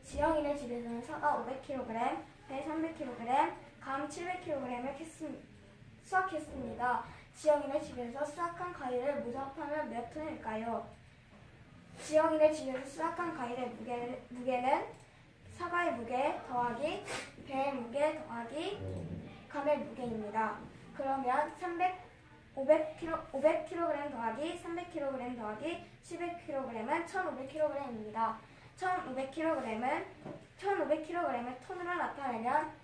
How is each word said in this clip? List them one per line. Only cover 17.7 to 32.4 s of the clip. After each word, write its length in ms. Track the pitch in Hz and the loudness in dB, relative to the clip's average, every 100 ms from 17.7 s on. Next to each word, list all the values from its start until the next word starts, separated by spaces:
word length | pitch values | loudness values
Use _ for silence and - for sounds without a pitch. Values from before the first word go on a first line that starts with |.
| 262 | 0
무게 440 | 233 262 302 311 - | -2 4 4 2 -6
더하기 520 | 233 233 277 359 415 - - 160 - - - - | -6 -6 -4 -4 -4 -6 -6 -6 -8 -8 -14 -8
감의 300 | 294 277 285 | -2 4 4
무게입니다. 800 | - - 247 220 208 214 214 214 - - - - | 2 -4 -4 -2 -2 0 0 0 -10 -16 -18 -4
그러면 560 | 269 269 254 262 349 - | 0 2 4 4 2 0
삼백, 360 | 359 339 370 370 - - - - - - | -4 2 2 2 -10 -18 -20 -20 -12 -4
오백 420 | 269 311 311 - | 8 8 8 -4
킬로, 200 | 330 320 - | -4 -4 -4
오백 360 | 269 294 339 - | 4 6 4 0
킬로그램 420 | 339 339 285 294 | 0 2 2 -2
더하기 460 | 254 226 220 311 349 | -2 -2 -2 -4 -4
삼백 340 | 359 339 349 | -6 -6 -6
킬로그램 460 | 320 277 262 240 247 | -4 -2 -2 -4 -4
더하기 480 | 214 214 302 339 - - | -4 -4 -4 -4 -8 -18
칠백 440 | - 330 349 349 - | -12 -6 -4 -6 -4
킬로그램은 600 | 277 240 226 226 311 330 | -4 -2 -4 0 0 0
천오백 400 | 381 349 254 269 | 0 -2 -2 -6
킬로그램입니다. 880 | 311 302 277 277 226 214 220 226 220 - - - - | 0 2 2 -4 -6 -6 0 0 0 -10 -20 -20 -2
천오백 560 | 370 359 302 262 269 | 0 2 0 -2 -2
킬로그램은, 720 | 320 320 294 226 214 247 311 381 - - - - - | 0 2 2 0 0 2 0 -2 -10 -12 -12 -14 -6
천오백 480 | 381 392 277 311 - | 2 2 4 2 2
킬로그램을 540 | 349 320 247 240 254 | 0 2 0 -2 -6
톤으로 340 | - 370 349 359 | -8 -6 -2 0
나타내면 760 | 269 - 269 226 | 0 -2 -2 0